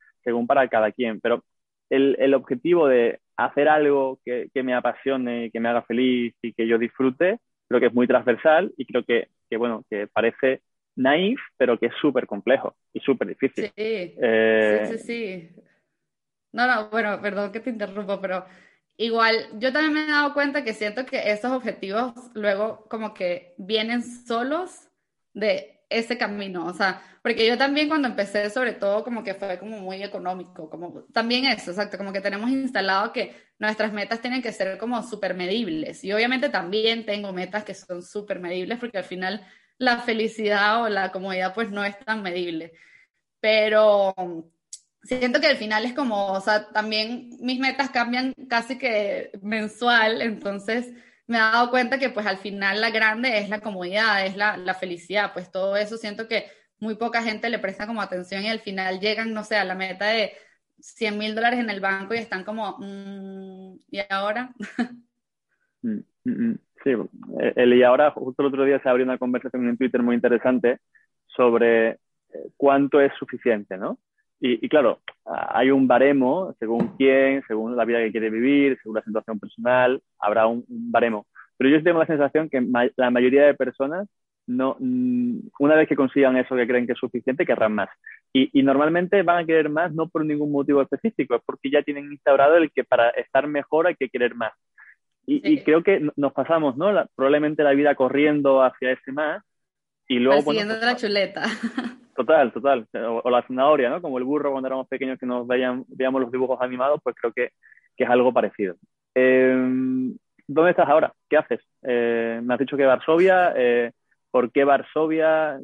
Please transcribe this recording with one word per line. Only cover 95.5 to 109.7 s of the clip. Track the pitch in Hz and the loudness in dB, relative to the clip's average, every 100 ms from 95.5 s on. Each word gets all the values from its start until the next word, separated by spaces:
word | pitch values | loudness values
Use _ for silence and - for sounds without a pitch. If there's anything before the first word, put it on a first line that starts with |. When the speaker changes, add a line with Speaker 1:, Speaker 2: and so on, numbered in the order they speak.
Speaker 1:
y | 147 | 2
creo | - 156 | 4 4
que | 170 190 | 4 2
n-, | 147 - | 0 -2
nos | 139 | -2
pasamos, | - 135 165 147 123 | 0 0 2 0 0
¿no? | 185 | 0
La, | 190 139 - | 0 -2 0
probablemente | 135 147 151 156 | 2 2 2 2
la | 147 | 2
vida | 139 147 139 | 4 4 2
corriendo | 127 135 151 147 139 135 | 2 2 2 4 4 4
hacia | 127 - 127 | 4 2 -4
ese | 127 - | -4 -6
más | 135 151 185 - _ _ _ _ _ - | -6 -4 -6 -12 _ _ _ _ _ -2
y | 123 | 2
luego, | 127 143 | 4 4
bueno, | 143 220 | 4 0
Speaker 2:
Persiguiendo | 208 220 | -2 -2
Speaker 1:
pues, | 233 | -2
Speaker 2:
la | 247 | -2
chuleta. | 220 202 190 - | 0 0 -2 -4
<laughs> | 220 220 226 - 240 - _ - | -6 -4 -8 -6 -10 -10 _ -4
Speaker 1:
Total, | 120 156 127 | 4 4 4
total. | 117 135 131 110 | 2 0 0 -2
O, | 113 113 117 | -8 -4 -2
o | 127 | 0
la | 123 - | 0 0
zanahoria, | 127 139 151 123 | 0 2 4 2
¿no? | 165 | -2
Como | 175 127 | -6 -6
el | 127 | -2
burro | 147 143 | -2 -2
cuando | 135 131 | -4 -4
éramos | 131 131 | -6 -6
pequeños | 131 131 127 | -6 -6 -6
que | 127 | -6
nos | 123 120 | -4 0
veían, | 123 127 127 - | 0 0 -2 -6
veíamos | - 131 131 | -2 0 0
los | 123 | 0
dibujos | 127 127 127 | 0 -2 0
animados, | 127 127 135 147 | -2 -2 0 0
pues | 127 - | -2 -4
creo | 117 | -4
que, | 110 123 _ _ _ _ - | -2 -6 _ _ _ _ -4
que | |
es | 117 | 2
algo | 123 123 | 4 4
parecido. | 123 104 - 98 87 _ _ _ 127 | 2 0 0 -6 -6 _ _ _ 2
Em, | 127 127 131 131 127 | 4 6 4 4 0